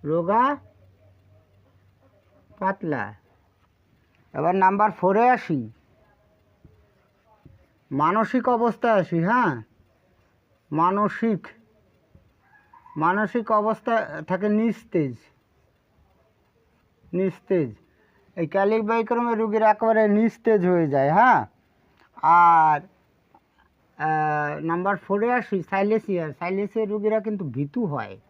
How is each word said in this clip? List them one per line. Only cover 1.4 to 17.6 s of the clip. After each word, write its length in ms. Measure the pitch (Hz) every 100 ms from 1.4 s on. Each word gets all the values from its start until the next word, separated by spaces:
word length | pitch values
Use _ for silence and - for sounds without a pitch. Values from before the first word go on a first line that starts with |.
| _ _ _ _ _ _ _ _ _ _ _ -
পাতলা। 540 | 190 226 170 135 101 104 _ _ _ _ _ _ _ _ _ _ _
এবার 220 | 139 160 190
নাম্বার 360 | 190 196 208
ফোরে 380 | - 180 196 247
আসি, 400 | 247 - 147 110 - _ _ _ _ _ _ _ _ - _ _ _ _ _ _ _ - - _ _ _
মানসিক 580 | 131 160 202 208 254 247
অবস্থায় 500 | 233 240 - 240 214
আসি, 220 | 165 170
হ্যাঁ, 380 | 170 247 220 123 107 _ _ _ _ _ _ _ _ _ _
মানসিক, 760 | 151 175 202 208 - 226 196 - - _ _ _ _ _ - _ _ _ _ _ - - 151
মানসিক 540 | 160 196 214 240 214
অবস্থা 680 | 214 214 220 - 226 156 156 156
থাকে 220 | 180 208
নিস্তেজ, 680 | 208 226 - - 175 143 117 _ _ _ _ _ _ _ _ _ _ _ _ _ _ _ _ _ _ _
নিস্তেজ। 560 | 175 190 - _ 185